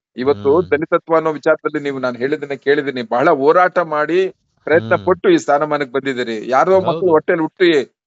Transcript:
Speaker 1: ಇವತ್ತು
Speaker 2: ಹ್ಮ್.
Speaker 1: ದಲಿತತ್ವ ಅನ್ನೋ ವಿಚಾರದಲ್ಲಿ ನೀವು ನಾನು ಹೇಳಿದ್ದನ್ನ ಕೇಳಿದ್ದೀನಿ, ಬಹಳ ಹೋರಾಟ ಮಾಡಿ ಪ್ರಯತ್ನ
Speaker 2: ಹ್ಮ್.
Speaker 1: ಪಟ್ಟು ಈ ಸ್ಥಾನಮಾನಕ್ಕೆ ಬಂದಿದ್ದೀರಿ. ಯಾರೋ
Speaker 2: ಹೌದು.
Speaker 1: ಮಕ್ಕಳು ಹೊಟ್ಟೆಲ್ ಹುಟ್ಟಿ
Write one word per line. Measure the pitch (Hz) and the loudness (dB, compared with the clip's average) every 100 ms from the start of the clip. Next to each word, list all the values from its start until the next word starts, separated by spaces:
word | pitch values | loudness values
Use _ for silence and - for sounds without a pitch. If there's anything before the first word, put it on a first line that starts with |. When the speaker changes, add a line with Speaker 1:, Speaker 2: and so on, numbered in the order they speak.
| _ 117 | _ -4
Speaker 1:
ಇವತ್ತು | 131 104 139 160 | -2 0 2 0
Speaker 2:
ಹ್ಮ್. | 165 | 2
Speaker 1:
ದಲಿತತ್ವ | 147 160 170 - 160 | -2 0 -4 0 0
ಅನ್ನೋ | 160 | 0
ವಿಚಾರದಲ್ಲಿ | 147 160 156 151 151 | -2 -2 -2 -2 -6
ನೀವು | 143 135 | -6 -4
ನಾನು | 127 120 | -6 -4
ಹೇಳಿದ್ದನ್ನ | 135 151 143 | -4 -4 -6
ಕೇಳಿದ್ದೀನಿ, | 139 139 147 139 127 | -6 0 0 -2 -8
ಬಹಳ | 117 120 160 | -4 0 2
ಹೋರಾಟ | 143 139 175 180 180 | 2 4 4 2 0
ಮಾಡಿ | 165 151 151 180 185 - _ _ | -2 -2 -2 -2 -2 -8 _ _
ಪ್ರಯತ್ನ | - 165 113 139 | 0 0 2 -2
Speaker 2:
ಹ್ಮ್. | 98 | 0
Speaker 1:
ಪಟ್ಟು | 185 202 | 0 2
ಈ | 160 | 2
ಸ್ಥಾನಮಾನಕ್ಕೆ | - 143 151 147 135 | 2 0 0 -4 -4
ಬಂದಿದ್ದೀರಿ. | 135 135 123 113 110 110 | -4 -4 -4 -6 -6 -2
ಯಾರೋ | 131 170 | 0 2
Speaker 2:
ಹೌದು. | 190 180 | 2 2
Speaker 1:
ಮಕ್ಕಳು | 165 185 | -2 2
ಹೊಟ್ಟೆಲ್ | 156 - 170 | 2 2 -2
ಹುಟ್ಟಿ | 156 - 175 151 113 _ | -2 0 2 2 -2 _